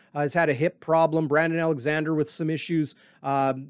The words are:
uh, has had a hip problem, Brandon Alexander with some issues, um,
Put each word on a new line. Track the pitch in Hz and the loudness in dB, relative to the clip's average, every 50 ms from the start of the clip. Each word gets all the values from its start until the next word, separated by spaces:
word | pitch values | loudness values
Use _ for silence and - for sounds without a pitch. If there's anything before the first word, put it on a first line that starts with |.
| _ _ - | _ _ -4
uh, | 147 | -4
has | 147 143 - | -4 0 2
had | 170 165 151 | 2 2 2
a | 139 | 2
hip | 120 120 139 - _ | 0 0 -2 -2 _
problem, | - - 160 165 165 156 156 160 160 | -2 2 4 4 4 4 2 0 0
Brandon | 135 143 156 165 165 160 165 | 2 2 2 2 2 0 0
Alexander | 165 160 160 135 120 147 151 156 156 156 160 | 0 0 -2 -2 -2 -2 -2 0 0 0 0
with | 151 151 151 | 0 0 0
some | - - 165 156 | -2 -2 -2 -4
issues, | 160 147 - - 170 160 151 139 - - - - _ _ - | -4 -4 -4 -2 -2 -2 -2 -2 -6 -12 -18 -20 _ _ -6
um, | 139 139 135 135 135 131 131 135 | -2 0 2 2 0 0 -2 -8